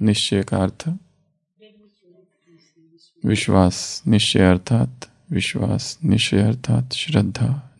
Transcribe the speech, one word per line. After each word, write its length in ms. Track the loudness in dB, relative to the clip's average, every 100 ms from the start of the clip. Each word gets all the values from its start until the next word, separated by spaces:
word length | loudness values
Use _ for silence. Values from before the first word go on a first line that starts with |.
निश्चय 400 | 0 0 0 -2
का 140 | 0 0
अर्थ 320 | -2 -4 -8 -8 _ _ _ _ _ _ -20 _ _ _ _ _ _ _ _ _ _ _ _ _ _ _
विश्वास, 800 | -2 0 2 4 4 2 -8 -8 0
निश्चय 340 | 2 2 4
अर्थात 680 | 4 4 2 0 0 -6 -20 _ -8
विश्वास, 680 | -4 -4 -4 -2 -2 -6 -6 0
निश्चय 380 | 0 2 2
अर्थात 500 | 2 0 0 0 -2
श्रद्धा, 840 | -6 -2 0 0 0 -2 -4 -8 -2